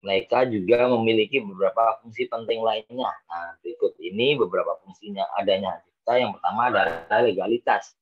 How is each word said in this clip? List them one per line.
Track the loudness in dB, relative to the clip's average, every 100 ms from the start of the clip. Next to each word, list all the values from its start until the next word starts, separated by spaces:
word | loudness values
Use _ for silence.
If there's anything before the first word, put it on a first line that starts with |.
mereka | 0 -2 2 2
juga | 2 0 2 4 4
memiliki | 4 4 4 2 0
beberapa | -4 -2 0 2 0 0
fungsi | -8 -8 -6
penting | -6 -4 -2
lainnya. | 0 -2 -6 -6 -6
Nah, | -6 _ -10 -10 -12
berikut | -14 -2 -4 -2
ini | -10 0 0 2
beberapa | 0 0 -2 -6
fungsinya | -12 -20 -14 -6 -4 -2
adanya | 0 0 0 -8
hak | _
cipta. | _ -2 0
Yang | 0 -2
pertama | -4 0 0
adalah | 2 0 -2 -2 2
legalitas. | 2 2 -2 -2 0 0 -2 _